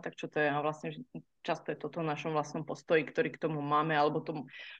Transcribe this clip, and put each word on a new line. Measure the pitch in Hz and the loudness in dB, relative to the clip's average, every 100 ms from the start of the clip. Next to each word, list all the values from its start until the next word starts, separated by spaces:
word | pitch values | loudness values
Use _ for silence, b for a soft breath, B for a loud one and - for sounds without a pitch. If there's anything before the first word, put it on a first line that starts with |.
| 175 | -6
tak | |
čo | - 160 | -8 -4
to | 156 | 2
je? | 147 | 2
A | 143 | 2
vlastne, | 151 151 165 | 0 -2 -6
že | 156 - 160 - _ - | -10 -12 -14 -16 _ -4
často | 156 - | -2 -4
je | 151 | -6
to | 151 | -6
o | 175 | -2
našom | 160 147 165 | -2 -2 -2
vlastnom | 156 147 165 156 | -2 -2 -4 -6
postoji, | 151 - 160 - | -6 2 2 4
ktorý | - 156 | 0 0
k | - | 0
tomu | 160 156 | -2 -2
máme, | 143 147 156 | 2 2 4
alebo | 147 151 156 - | 4 4 2 -2
tom, | 156 127 B B | -6 -8 B B